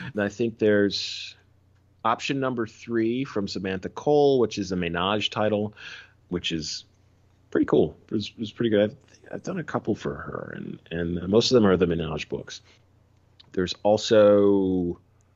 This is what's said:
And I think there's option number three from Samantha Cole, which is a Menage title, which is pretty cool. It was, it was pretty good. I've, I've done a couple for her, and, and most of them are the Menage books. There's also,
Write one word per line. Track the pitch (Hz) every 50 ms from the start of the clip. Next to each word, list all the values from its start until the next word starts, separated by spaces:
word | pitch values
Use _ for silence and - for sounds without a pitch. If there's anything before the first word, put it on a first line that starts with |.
| - 131 -
And | 104 101
I | 101
think | - - 117 117 110
there's | - 110 104 104 104 101 101 - - - - - - - - - _ _ _ _ _ _ _ _ _ _ _ _ _ -
option | 113 117 - - - 139 135
number | 135 131 127 117 113
three | 107 - - - 117 117 113 110 113 120 131 135
from | - - 104 98 95
Samantha | - 98 95 95 95 92 - 92
Cole, | - - - 147 151 147 143 139 139 127
which | 113 107 -
is | 104 95 85
a | 92
Menage | 90 87 85 85 87 90 98 107 107 - -
title, | - 113 107 107 107 104 107 104 - - - - - - - _ _ _ _ _
which | 90 85 - - 82
is | 80 - - - - - _ _ _ _ _ _ _ _ _ _ _ _ _
pretty | - - 285
cool. | - 156 127 90 78 - - _
It | _ -
was, | 110 101 -
it | - -
was | 113 107 -
pretty | - 120 113
good. | 107 101 104 101
I've, | - - _ _ - _ _ - -
I've | 104 -
done | - 190 175
a | 151
couple | - - 120 - - -
for | - - - -
her, | - - - - 50 50 50 50
and, | 50 50 50 50 - - -
and | 82 85 85 85 87 85 90
most | 92 104 117 113 -
of | 131
them | 120 107
are | 98 92
the | 85 90
Menage | 85 82 82 80 78 78 78 - -
books. | - - - - - - - _ _ _ _ _ _ _ _ _ _ _ _ _ _ - _ _ -
There's | 95 90 90 - - -
also, | 104 107 107 - - 117 107 104 104 104 101 101 101 101 98 95 92 92 92 87 87 85 - _ _ _ _ _ _ _